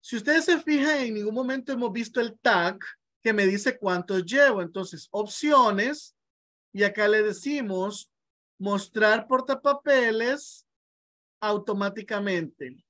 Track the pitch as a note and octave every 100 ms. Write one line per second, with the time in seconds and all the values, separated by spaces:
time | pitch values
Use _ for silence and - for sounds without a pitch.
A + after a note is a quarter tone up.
0 | - A#3 A3 D#4+ D#4+ E4 - D4 C#4+ D4
1 | B3 G#3+ G#3 A3 B3+ C4+ B3+ B3 A#3+ G3
2 | A3+ - A#3 A3+ B3 G3 F3 F#3+ - -
3 | _ _ A3+ G#3 F#3+ G3+ B3+ B3 G3 F3+
4 | F3 F#3+ F3 C4 C#4 G#3 E3+ F3 F#3 D#3
5 | - G#3 G#3 - D4 C#4+ A3+ G3 A#3 D4
6 | - _ _ _ _ _ _ F#3+ G3+ G3+
7 | G#3 G#3+ G#3+ F#3+ C#4 D4 A3 F#3 F#3+ G#3
8 | - _ _ _ _ _ F#3+ G3+ - A3
9 | G#3+ A3 G#3+ C4 C4 C4 C#4+ C#4+ D4 C4+
10 | A#3 A3 A#3+ C#4+ - - _ _ _ _
11 | _ _ _ _ G#3+ G#3 G#3 G3+ G3 G3+
12 | G#3 G#3 G3+ F3+ D#3+ _ C3 B2+